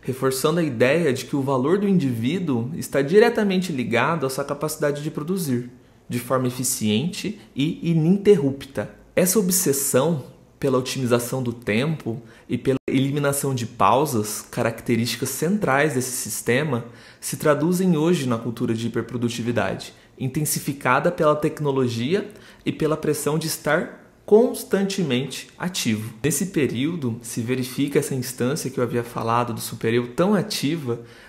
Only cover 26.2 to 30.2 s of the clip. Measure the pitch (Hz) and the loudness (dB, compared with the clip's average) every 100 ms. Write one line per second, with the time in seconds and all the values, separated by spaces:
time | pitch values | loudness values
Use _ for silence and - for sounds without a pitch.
26.2 | 143 165 190 175 131 113 139 175 131 113 | -2 -2 -2 0 0 0 -2 -2 -4 -6
27.2 | - - 113 127 123 - 143 151 143 135 | -8 -6 -2 -2 -4 -2 0 0 0 -4
28.2 | 123 - 123 151 139 - 123 120 117 - | -6 -4 -2 -2 -4 -2 -2 -2 -4 -6
29.2 | 117 117 120 113 - 113 113 117 123 - | -2 0 0 -4 -8 -4 0 2 0 0